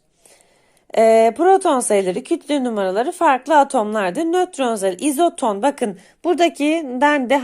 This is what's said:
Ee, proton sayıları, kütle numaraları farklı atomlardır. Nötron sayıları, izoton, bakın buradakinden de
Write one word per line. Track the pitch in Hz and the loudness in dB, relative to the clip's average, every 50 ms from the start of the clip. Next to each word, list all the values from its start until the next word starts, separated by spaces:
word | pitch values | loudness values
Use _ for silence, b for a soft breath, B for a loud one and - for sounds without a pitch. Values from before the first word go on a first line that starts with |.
| _ _ _ b b b b b b b b b b b b b b b - - | _ _ _ b b b b b b b b b b b b b b b 0 2
Ee, | 226 226 226 226 226 233 226 | 4 6 6 6 4 4 2
proton | 233 339 370 381 381 381 349 285 247 | 2 4 4 4 4 4 2 0 0
sayıları, | - - 214 196 196 185 180 208 254 | 0 0 0 0 0 0 -4 -6 -4
kütle | - 339 - - - 294 285 254 | -4 -6 -6 -4 -4 -4 -2 -2
numaraları | 247 226 202 196 185 185 208 247 320 339 | -4 -4 -4 -4 -2 -2 -2 -2 -4 -2
farklı | - 349 311 269 247 - 277 320 294 | 0 2 2 2 0 0 0 2 2
atomlardır. | 277 285 - 254 208 208 214 220 196 180 175 262 330 | 2 2 0 -4 -2 -2 -4 -4 -4 -4 -4 -4 -4
Nötron | 330 339 359 370 359 359 - 269 240 226 | -2 0 -2 -2 -2 -4 -4 -4 -2 -2
sayıları, | 208 190 196 180 180 254 | -2 -4 -4 -4 -2 -4
izoton, | 302 269 269 339 339 339 - 269 226 202 196 202 | -4 0 0 0 0 0 -2 -4 -4 -4 -2 -2
bakın | 285 277 - 247 208 175 B B B B B - | -2 -2 -2 -6 -6 -6 B B B B B -4
buradakinden | 320 359 277 339 330 339 - 277 302 311 330 320 262 247 254 277 294 294 285 254 214 | -4 0 2 2 0 0 0 -2 -2 -2 -2 -4 -6 -4 0 0 2 2 0 0 0
de | 277 285 | 0 0